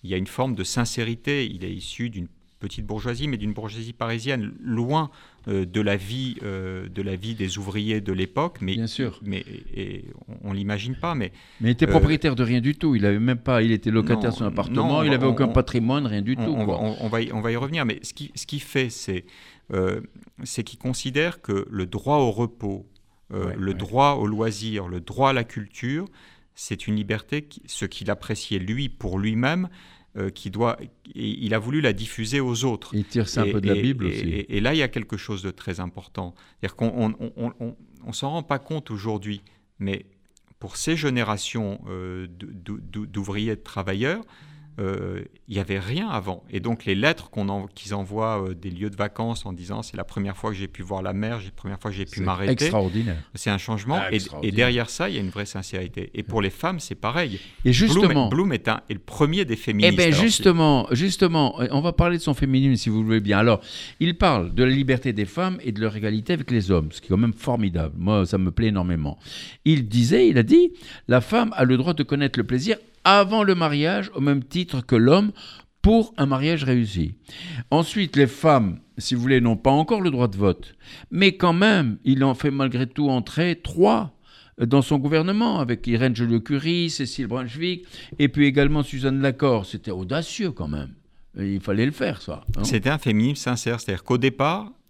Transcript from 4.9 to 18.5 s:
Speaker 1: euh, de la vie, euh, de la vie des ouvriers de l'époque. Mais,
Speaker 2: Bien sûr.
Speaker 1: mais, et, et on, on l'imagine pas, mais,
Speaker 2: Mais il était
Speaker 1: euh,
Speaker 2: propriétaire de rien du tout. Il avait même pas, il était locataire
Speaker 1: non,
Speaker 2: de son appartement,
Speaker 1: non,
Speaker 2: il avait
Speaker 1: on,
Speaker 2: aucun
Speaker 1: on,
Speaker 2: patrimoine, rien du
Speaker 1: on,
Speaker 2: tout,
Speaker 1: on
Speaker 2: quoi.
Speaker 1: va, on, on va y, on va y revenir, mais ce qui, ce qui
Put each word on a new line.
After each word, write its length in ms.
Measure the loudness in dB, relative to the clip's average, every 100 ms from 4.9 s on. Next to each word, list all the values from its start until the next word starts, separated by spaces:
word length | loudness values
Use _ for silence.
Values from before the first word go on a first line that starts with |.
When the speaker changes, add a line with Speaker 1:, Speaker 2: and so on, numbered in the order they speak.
| 0 -2 -10 -20 _ -6
Speaker 1:
euh, 180 | -4 -2
de 160 | -2
la 140 | 0 -2
vie, 400 | -4 -8 -8 -8
euh, 440 | -8 -8 -8 -10 -10
de 120 | -8
la 140 | -6 -6
vie 180 | -6
des 240 | -6 -6 -6
ouvriers 440 | -6 -4 -2 -2
de 120 | -2
l'époque. 460 | -4 -2 -2 -4 -4
Mais, 140 | -4 -4
Speaker 2:
Bien 100 | -4
sûr. 340 | -4 -6 -6
Speaker 1:
mais, 200 | -8 -8 -8 -14 -12
et, 80 | -10
et 240 | -8 -10 -14 -20 -18 -14
on, 60 | -8
on 40 |
l'imagine 420 | -6 -4 -4 -4 -6
pas, 200 | -4 -4
mais, 160 | -6 -8 -20 -2
Speaker 2:
Mais 100 | 2
il 20 |
était 160 | 4 6
Speaker 1:
euh, 20 |
Speaker 2:
propriétaire 460 | 8 8 4 2 0
de 80 |
rien 180 | 2 2
du 140 | 0 0
tout. 180 | 2
Il 100 | 4 4
avait 100 | 4
même 220 | 2 0
pas, 240 | 2 4
il 80 | 4
était 180 | 2 4
locataire 400 | 2 4 2 2
Speaker 1:
non, 60 | 0
Speaker 2:
de 0 |
son 100 | -4
appartement, 420 | -2 -2 0 2 2
Speaker 1:
non, 40 |
Speaker 2:
il 80 | 4
avait 140 | 4 2
Speaker 1:
on, 60 |
Speaker 2:
aucun 160 | 4 4
Speaker 1:
on, 60 |
Speaker 2:
patrimoine, 520 | 4 2 0 0 0 -2
rien 160 | -2
du 140 | -2 -2
Speaker 1:
on, 80 | -2
Speaker 2:
tout, 60 |
Speaker 1:
on 140 | 0 0
Speaker 2:
quoi. 100 | 0
Speaker 1:
va, 80 |
on, 140 | -2 -4
on 60 | -2
va 140 | -2
y, 100 | -2
on 80 | -4
va 100 | -2
y 40 | -4
revenir, 280 | -4 -2 -2
mais 140 | -4
ce 100 | -8
qui, 180 | -14 -14 -12
ce 100 |
qui 140 | -10